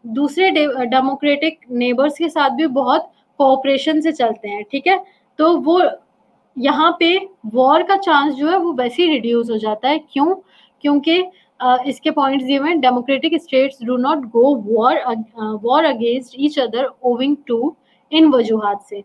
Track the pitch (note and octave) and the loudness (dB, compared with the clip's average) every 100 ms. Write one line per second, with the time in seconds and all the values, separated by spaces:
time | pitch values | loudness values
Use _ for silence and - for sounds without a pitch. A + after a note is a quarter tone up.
0 | A#3 A3+ C#4+ - F#4+ D4+ D4 C4 B3 C4 | -6 -2 -2 2 2 4 0 0 0 0
1 | C4 C4 D4 C#4+ D#4 D#4 - A#3+ B3 B3 | 0 0 0 0 -2 -4 -8 -4 -2 0
2 | D4 D4 E4 D#4 C#4 B3 D#4+ C4 B3 D#4 | 0 0 -4 0 0 0 -2 0 0 0
3 | - _ _ - C4+ C4 C4+ C4+ D4 D#4 | -2 _ _ 0 2 4 2 0 0 0
4 | D#4+ D#4 A#3 A3 G#3 G#3 G#3 C#4 E4+ F#4 | -2 0 -2 -2 -8 -10 -8 -4 0 0
5 | - _ _ - D#4 E4 C4 F4+ F4+ - | -2 _ _ 0 2 2 2 2 2 -2
6 | _ _ _ _ _ C4+ C4+ C4+ D#4 E4 | _ _ _ _ _ -4 -2 2 0 2
7 | E4 F#4 F#4+ _ G#3+ A#3 C4 D#4+ E4 G4 | 0 0 -4 _ -4 0 4 2 2 0
8 | F#4+ D4 D4 C4+ D4+ F#4+ E4+ B3+ A#3+ A#3+ | 2 2 2 -2 -2 0 -2 -2 -4 0
9 | F4 D4 A#3 A#3 A#3 A3 G#3+ G#3+ B3+ D#4 | 0 0 0 -2 -2 -4 -4 -2 -2 -2
10 | D4+ C#4 C#4+ F#4+ _ _ _ _ C#4+ C#4+ | -4 -2 -2 -2 _ _ _ _ 0 0
11 | C#4+ F4 F#4 _ _ _ B3+ B3+ C#4 A#3+ | 2 0 -2 _ _ _ 0 0 0 -4
12 | D#4 D#4 C4+ C#4 B3+ C#4 D4 E4+ B3+ B3 | -2 0 0 0 -2 -2 0 2 2 0
13 | A#3+ C4+ D#4+ D#4+ - C4 C4+ - A#3 B3+ | -2 -2 0 -4 -2 0 0 -4 -4 -2
14 | C4 D#4 A#3+ A#3 C4 C4+ G3+ A3 A#3+ D#4 | 0 -2 -2 2 2 2 0 2 2 0
15 | B3+ A3+ A3 A3+ G#3+ G#3+ A3+ C#4 D#4+ A#3+ | -2 -6 -10 -10 -8 -6 0 2 2 0
16 | A#3 B3+ B3+ B3 D4 D4 A#3 A3+ C4 - | -2 -4 -6 -4 -2 -2 -4 -4 -6 -2
17 | B3+ A#3+ C4+ C#4+ - A#3 C#4 - _ _ | -2 0 -2 -2 -4 -4 -4 -8 _ _
18 | _ D#4 D#4+ C4 A3+ A3 G#3 G3+ _ G3+ | _ 2 4 4 0 -2 -2 -4 _ -16